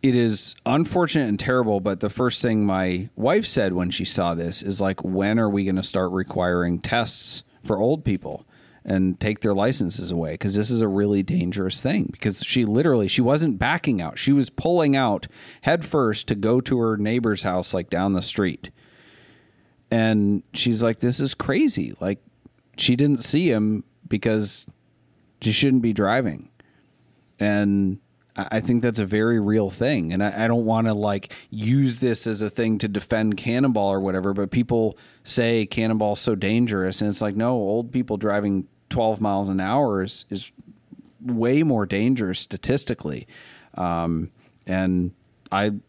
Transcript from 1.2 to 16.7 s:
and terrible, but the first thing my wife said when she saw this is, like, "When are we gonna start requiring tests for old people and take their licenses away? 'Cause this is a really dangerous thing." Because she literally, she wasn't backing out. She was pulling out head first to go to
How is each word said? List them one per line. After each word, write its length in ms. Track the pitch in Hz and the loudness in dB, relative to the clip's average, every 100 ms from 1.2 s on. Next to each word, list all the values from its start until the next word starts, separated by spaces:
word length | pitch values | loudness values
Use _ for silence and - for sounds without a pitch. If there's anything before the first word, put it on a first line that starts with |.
| 120 | 0
and 120 | 104 | -2
terrible, 400 | - 127 113 101 | 0 0 2 0
but 200 | 95 95 | -2 -2
the 100 | 104 | -4
first 320 | - 127 - | -2 -2 0
thing 240 | 123 110 104 | 0 2 2
my 420 | 95 92 90 107 - | 0 0 -2 -6 -2
wife 300 | 117 196 220 | 0 2 0
said 260 | - 98 | 0 0
when 180 | 90 90 | 0 -2
she 140 | - | -4
saw 300 | 92 - 87 | -4 -2 0
this 280 | 85 85 - | -2 -4 -6
is, 180 | 101 95 | -4 -2
like, 200 | 98 95 | -2 -2
"When 360 | 92 92 98 113 | -4 -2 0 2
are 100 | 110 | 2
we 140 | 101 | 0
gonna 180 | 98 95 | 0 0
start 300 | 95 - 92 | 0 0 0
requiring 680 | 92 92 - 90 87 87 85 | -2 -4 -2 0 2 0 -2
tests 640 | - 120 113 - - - - _ | -2 -2 0 -2 -2 -2 -6 _
for 140 | - 98 | -4 0
old 260 | 113 156 | 0 0
people 420 | 139 95 - 73 - _ _ _ | -2 -4 -4 -12 -14 _ _ _
and 340 | - 95 92 90 | -2 2 2 0
take 220 | 107 104 | -2 0
their 140 | 110 | 0
licenses 580 | 98 110 135 92 - 98 | 2 2 0 -2 -4 -4
away? 240 | 85 80 80 | -4 -4 -4
'Cause 180 | 101 | -2
this 160 | 101 107 | 0 0
is 100 | 120 | 2
a 60 | 110 | 2
really 380 | 98 104 101 | 2 2 2
dangerous 560 | 92 - 87 101 92 - | 2 -2 -2 -2 -2 -2
thing." 300 | 131 - - | -2 -2 -2
Because 320 | - 107 98 - | -2 -4 -2 -2
she 180 | 127 | 0
literally, 440 | 110 110 165 127 98 | 2 2 4 2 2
she 120 | - | 2
wasn't 380 | 120 151 160 98 | 2 4 2 0
backing 420 | 120 170 - 107 | 0 0 0 -2
out. 200 | 80 - | -2 -4
She 120 | - | 2
was 180 | 139 120 | 2 2
pulling 440 | - 165 175 151 | -2 0 2 4
out 320 | 139 127 98 - - - - | 4 2 0 -6 -18 -20 -4
head 220 | - 170 | 0 0
first 440 | 151 156 117 104 - | 0 0 2 0 -2
to 80 | 104 | -2
go 240 | 107 123 | 2 0
to 180 | 123 | 2